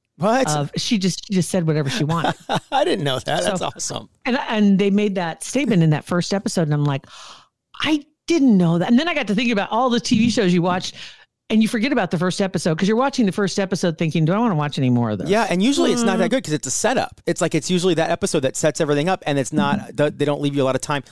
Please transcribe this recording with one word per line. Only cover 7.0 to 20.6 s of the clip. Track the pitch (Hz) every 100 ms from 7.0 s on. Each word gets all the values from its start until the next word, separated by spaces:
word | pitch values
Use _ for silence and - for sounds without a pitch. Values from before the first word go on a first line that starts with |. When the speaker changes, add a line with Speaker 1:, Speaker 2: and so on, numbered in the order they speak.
| - - - - _ _ _ -
Speaker 2:
"I | 285 311 - _ -
didn't | 330 269 196
know | 170 170
that." | 180
And | 240
then | 330
I | 302
got | 208
to | 202
thinking | 240
about | 208 190
all | 220 254
the | 233
T | - 233
V | 233
shows | 240 185
you | 180
watch, | 175 180 - - - - _ _ _
and | 220
you | 220
forget | 240 262
about | 262 185
the | 170
first | 180 -
episode | 190 180 185 156
'cause | 190
you're | 220
watching | 269 262 208
the |
first | 175 196 -
episode | 190 190 180 160
thinking, | 165 165
"Do | 156
I | 196
wanna | 240 160
watch | 147 147
any | 131
more | 123 117
of | 104
this?" | 147
Speaker 1:
Yeah, | 208 226
and | 175
usually | 220 285 254
it's | 226
not | 233 226
that | 226
Speaker 2:
Mm. |
Speaker 1:
good | 254
'cause | 151
it's | 151 -
a |
setup. | - 214 269 90 - -
It's | 165
like, | 165 165
it's | -
usually | 180 185 160
that | 160
episode | 170 - 165
that | 131 -
sets | 156 -
everything | 151 147 160
up, | 185 -
and | 143
it's | 127
not, | 151 143 -
Speaker 2:
Mm-hmm. | - -
Speaker 1:
th-, | 147 131
they | 147
don't | 143
leave | 143
you | 143